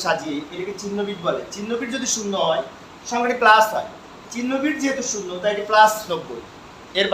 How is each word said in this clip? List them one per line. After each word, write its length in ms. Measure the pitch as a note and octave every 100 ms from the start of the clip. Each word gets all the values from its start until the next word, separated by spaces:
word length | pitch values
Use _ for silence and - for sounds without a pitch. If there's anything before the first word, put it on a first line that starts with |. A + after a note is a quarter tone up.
সাজিয়ে 340 | F3 D#3+ D#3 C#3+ -
এটাকে 220 | F3 F#3+ F#3+
চিহ্ন 160 | G3+ G3+ G3+
বিট 100 | F#3+ E3
বলে। 160 | C#3+ -
চিহ্ন 160 | G3+ G#3 A#3
বিট 120 | B3 C4
যদি 120 | B3 A3+
শূন্য 180 | G3+ F#3+ E3
হয়, 140 | D#3+ - - - - -
সংখ্যাটি 260 | A#3+ A#3+ B3
প্লাস 220 | A3+ A3 A3
হয়। 140 | C#3 - - - - -
চিহ্ন 180 | A#3 B3 C4+
বিট 140 | C#4+ C#4+
যেহেতু 220 | C#4 C4 -
শূন্য, 180 | G#3 F3+ F3+
তাই 100 | G#3
এটি 100 | G3+ G#3
প্লাস 220 | G#3+ G#3+ G#3+ -
নব্বই 320 | E3 - A#2 - - - - - F3+
এর 80 | G3